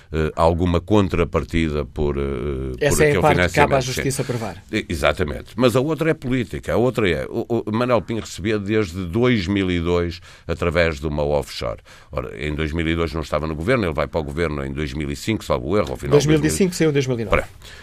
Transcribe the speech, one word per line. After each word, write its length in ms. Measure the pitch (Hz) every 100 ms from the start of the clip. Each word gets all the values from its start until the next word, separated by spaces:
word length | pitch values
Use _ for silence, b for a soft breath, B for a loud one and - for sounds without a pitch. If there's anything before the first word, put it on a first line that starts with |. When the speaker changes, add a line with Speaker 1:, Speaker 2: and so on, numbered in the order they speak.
| B
Speaker 1:
eh, 200 | 78 78 -
alguma 440 | 82 85 87 85
contrapartida 1040 | 87 104 92 85 76 82 67 85 80 73 69
por, 320 | 76 71 69
eh, 40 | 69 64 71 67 - -
por 60 |
Speaker 2:
Essa 200 | 147 -
é 40 | 151
a 20 |
Speaker 1:
aquele 120 | 143
Speaker 2:
parte 260 | 151 - 180
que 80 | 151
cabe 180 | 143
à 80 | 135
Speaker 1:
financiamento. 20 |
Speaker 2:
justiça 400 | 127 123 139 127
Speaker 1:
Sim. 40 | 131
Speaker 2:
provar. 360 | 117 110 87 -
Speaker 1:
E-, 140 | 107 -
exatamente. 640 | 82 73 85 73 64 - -
Mas 200 | 127 127
a 40 |
outra 320 | 147 160 160
é 20 |
política. 600 | 156 127 127 95 71 -
A 40 | 87
outra 320 | 123 117 98
é, 160 | 71 62
o, 340 | - - 117 -
o 60 |
Manuel 300 | 110 123 113
Pinho 180 | 87 113
recebia 400 | - - 98 107
desde 460 | 98 110 95 90 90
dois 420 | 104 127 113 87
mil 240 | 101 92
e 80 | 87
dois 400 | 85 87 87 82 B B B
através 520 | 82 85 80 82 71
de 80 | 76
uma 160 | 73
offshore. 560 | 73 73 67 - 60 53 - B B
Ora, 200 | 69 60 52 76
em 80 |
dois 200 | 73 78
mil 140 | 85 80
e 80 | 82
dois 180 | 82
não 80 | 80
estava 260 | 76 76 78
no 80 | 78
governo, 300 | 87 131 87
ele 80 |
vai 140 | 76 73
para 120 | 87
o 40 |
governo 420 | 73 71 82 71 67
em 60 |
dois 220 | 69 76
mil 160 | 71 71
e 60 | 71
cinco, 280 | - 104
salvo 340 | - 69 65 104
erro, 140 | 73
ao 60 | 64
final 220 | 69 147
de 60 | 143
Speaker 2:
Dois 140 | 156
mil 40 | 151
e 40 |
cinco, 260 | - 185 -
saiu 140 | 160
em 40 |
dois 140 | 143 131
mil 120 | 117
e 60 | 101
nove. 120 | 80
Speaker 1:
Pronto. 120 | 60 B B B